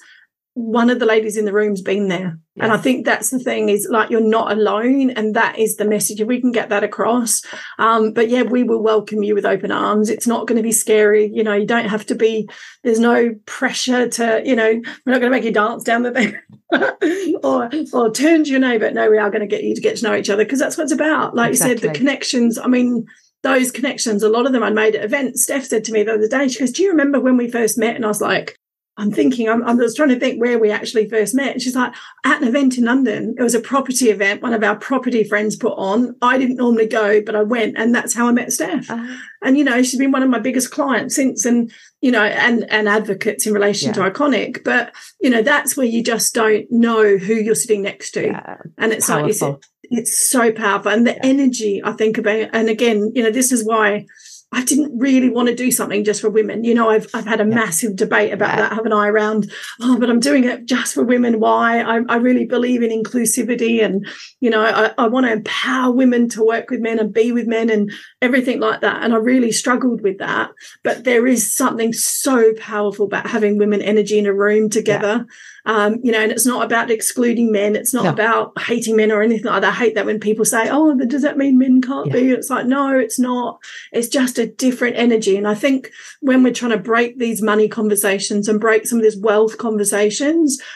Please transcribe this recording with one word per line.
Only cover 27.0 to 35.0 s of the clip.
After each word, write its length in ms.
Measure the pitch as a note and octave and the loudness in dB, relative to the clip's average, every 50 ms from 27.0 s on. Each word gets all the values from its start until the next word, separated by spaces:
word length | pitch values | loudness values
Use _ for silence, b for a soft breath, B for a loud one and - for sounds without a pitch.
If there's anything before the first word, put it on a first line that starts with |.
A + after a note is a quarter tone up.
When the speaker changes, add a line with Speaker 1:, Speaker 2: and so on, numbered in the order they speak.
| C#4 C#4 C#4+ B3+ | 2 2 2 2
Speaker 1:
when 160 | A#3+ B3+ B3+ | 2 2 2
we 140 | B3 A#3+ A#3 | 2 2 0
first 280 | - A#3 A#3 G#3+ - A#3+ | -2 -2 -2 0 0 0
met?" 160 | G#3+ A#3 A3+ | -2 -2 -2
And 80 | - A#3 | -2 -2
I 40 | G#3+ | -2
was 120 | G#3 G#3 | -2 -2
like, 360 | G#3+ G#3 F#3+ F3 - - - _ _ _ _ _ _ _ _ - | -2 -2 -2 -2 -4 -6 -14 _ _ _ _ _ _ _ _ -6
I'm 140 | G#3 G#3 - | -4 -2 0
thinking, 340 | E4 D4+ C#4 B3+ A#3+ A3+ | 2 2 2 2 0 0
I'm, 160 | A3 A3+ A#3 A#3+ B3+ | 0 0 0 0 0
I'm 100 | A#3+ A#3+ | 2 2
just 160 | B3+ A#3 A#3 | 2 0 0
trying 140 | - D4+ C#4+ | 2 2 2
to 100 | B3+ B3 | 2 2
think 220 | C#4+ C4 - A3 | 2 -2 -2 0
where 180 | A#3 B3 A#3+ A#3 | 0 0 2 2
we 120 | A3 G#3 | 2 2
actually 360 | G#3 G#3+ - G#3 - A#3 G#3+ | 0 0 -4 -4 -2 -2 -2
first 280 | G#3 A3+ A3 G#3 - - | 0 0 -2 0 0 0
met. 180 | C4 C#4 A#3+ - | -2 -2 -2 -4
And 80 | B3 B3 | -4 -4
she's 140 | B3+ B3 | -4 -2
like, 160 | C4 B3 A3+ B B B B B B B | -2 -2 -2 B B B B B B B
"At 160 | C4 D4+ D4 | 0 0 2
an 80 | D4 A3+ | 0 0
event 300 | A#3 C#4+ C#4 C4 B3+ B3 | 2 2 2 2 2 2
in 60 | A#3+ | 0
London, 480 | A#3 B3 C4+ C4 A3+ G#3 G#3+ G3+ G#3+ A#3 - | 2 2 2 2 0 -2 -2 -4 -6 -4 -2
it 40 | B3+ | -2
was 120 | A#3 A#3 | 0 0
a 60 | A3 | -2
property 480 | A3+ - B3 C#4 C4 C4+ B3+ - B3+ A3 | -2 -2 -2 -2 -2 -2 -2 0 2 2
event 320 | G3+ F#3+ G3+ G3 G#3 - - | 2 2 2 -2 -2 -2 -4
one 120 | B3 A#3 | -4 -2
of 100 | G#3+ G#3+ | 0 0
our 100 | G3+ G#3+ | 0 -2
property 480 | G#3 - - C4+ B3 | -2 -4 -4 -4 -2